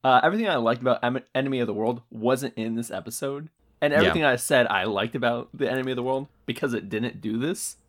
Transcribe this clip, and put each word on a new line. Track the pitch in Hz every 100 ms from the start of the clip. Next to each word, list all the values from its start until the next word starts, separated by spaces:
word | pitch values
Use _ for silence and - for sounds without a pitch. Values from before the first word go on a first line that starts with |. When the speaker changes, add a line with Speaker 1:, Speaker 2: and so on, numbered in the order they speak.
Speaker 1:
Uh, | 135 127
everything | 160 208 220
I | 151
liked | 117 120
about | 123 120
Em-, | 120 127 - 131
Enemy | 135 131
of | 117
the |
World | 104 110 120 _
wasn't | 113 113 131 135 -
in | 113
this | 113 117
episode. | 95 113 - 139 143 156 _ _ _
And | 147
Speaker 2:
Yeah. | 143
Speaker 1:
everything | 170 160
I | 147 123
said | - 135 113
I | 98
liked | 98 101 113
about | 135 120 120 - -
the | 139
Enemy | 131 131
of | 123
the |
World, | 123 135 143 _ -
because | 123 143
it | 120 101
didn't | 107 120 -
do | 107 110
this | 143 185 - -